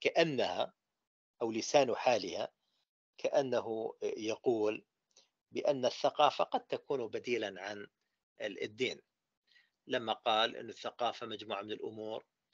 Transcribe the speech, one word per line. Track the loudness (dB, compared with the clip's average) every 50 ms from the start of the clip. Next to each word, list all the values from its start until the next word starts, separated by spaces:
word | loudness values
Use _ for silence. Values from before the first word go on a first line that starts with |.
كأنها | 0 2 4 4 4 4 4 2 2 2 2 0 -2 -2 -4 _ _ _ _ _ _ _ _ _ _ _ _ -4
أو | -2 -2
لسان | 0 -2 0 4 6 6 6 4 2
حالها | 0 2 2 2 2 0 -2 -4 -4 -6 -6 _ _ _ _ _ _ _ _ _ _ _ _ _ -4
كأنه | -2 0 2 2 2 2 2 0 0 0 -2 -4 -4 -4 -6 -4
يقول | -4 -4 -4 -2 -2 -4 -4 -2 2 2 2 4 4 2 0 -2 -6 _ _ _ _ _ _ _ _ _ _ _ _ _
بأن | -6 -2 0 2 2 2 2
الثقافة | 0 0 0 0 0 4 4 4 4 4 2 0
قد | 0 -2 -4 -4
تكون | -4 -8 -6 -4 -2 -2 -2 -2 -4
بديلًا | -6 -6 -2 -2 -2 0 -2 -4 -6 -8
عن | -8 -10 -8 -10 -12 -14 _ _ _ _ _ _ _ _ _ -8
ال-، | -6 -6 -6 -6
الدين، | -8 -6 -4 -4 -4 -4 -4 -6 -14 _ _ _ _ _ _ _ _ _ _ _ _ _ _ _ _
لما | -4 -4 -2 0 -2
قال | -2 0 2 2 4 4 4 2 0
أن | -4 -10 -12
الثقافة | -10 -10 -10 -8 -4 -2 -2 -2 -2 -4 -6
مجموعة | -8 -8 -8 -8 -6 -6 -6
من | -6 -6
الأمور | -6 -6 -6 -8 -8 -8 -8 -8 -8 -8 -10 _ _ _ _ _